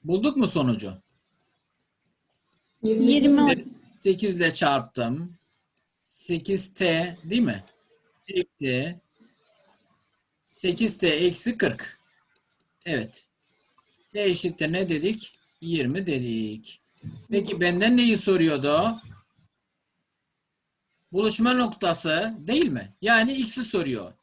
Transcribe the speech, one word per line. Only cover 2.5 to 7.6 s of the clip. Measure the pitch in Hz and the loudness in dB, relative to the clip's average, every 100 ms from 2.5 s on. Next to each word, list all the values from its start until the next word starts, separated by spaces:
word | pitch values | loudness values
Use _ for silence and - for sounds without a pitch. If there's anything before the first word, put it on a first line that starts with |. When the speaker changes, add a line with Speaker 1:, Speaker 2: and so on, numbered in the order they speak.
| _ _ _ | _ _ _
Speaker 2:
Yirmi. | 220 220 262 | -2 2 4
Speaker 3:
Yirmi. | 294 285 285 285 254 - - _ _ | 6 6 6 6 2 -4 -20 _ _
Speaker 1:
Sekiz | 196 185 202 175 | 0 0 -2 2
ile | 165 | 0
çarptım. | - 151 139 120 - 117 139 175 170 _ _ _ _ _ _ | 2 2 0 -2 -6 -4 -4 -8 -16 _ _ _ _ _ _
Sekiz | - - - 170 - 196 - | -20 -16 -6 -6 -2 -4 -4
T | - 185 165 175 170 | -2 0 0 -2 -8
değil | 160 226 | -4 0
mi? | 226 98 | 0 -2